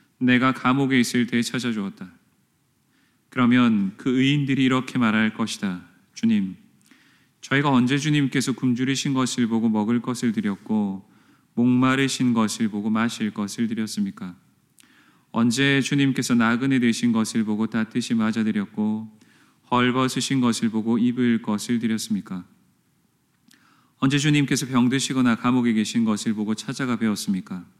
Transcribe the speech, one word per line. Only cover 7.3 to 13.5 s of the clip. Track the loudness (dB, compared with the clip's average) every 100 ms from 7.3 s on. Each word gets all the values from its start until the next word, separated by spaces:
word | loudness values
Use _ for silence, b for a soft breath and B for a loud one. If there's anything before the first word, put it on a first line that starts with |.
| b
저희가 | -2 0 2
언제 | 2 2 0
주님께서 | 0 0 0 0 -2
굶주리신 | -2 -2 0 -2 -2 -2
것을 | -2 -2 0 0
보고 | 0 0
먹을 | 0 0 0
것을 | -2 -4 -2
드렸고, | -2 -4 -4 -2 -2 -2 -6 b b b b b
목마르신 | 0 2 4 4 2 0 0 0
것을 | 2 0 0 -4
보고 | -2 -2
마실 | 0 -2 -2 -6
것을 | -6 -6